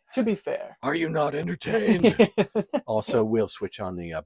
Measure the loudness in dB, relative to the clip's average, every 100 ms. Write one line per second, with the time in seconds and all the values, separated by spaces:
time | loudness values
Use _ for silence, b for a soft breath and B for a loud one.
0 | _ -2 -2 -2 -4 -8 -8 -8 -4 -2
1 | -2 0 -2 -2 -6 -6 -2 0 4 4
2 | 4 6 4 4 -2 -2 -4 -6 -2 -2
3 | 0 2 2 2 0 -4 -10 -8 -8 -8
4 | -8 -8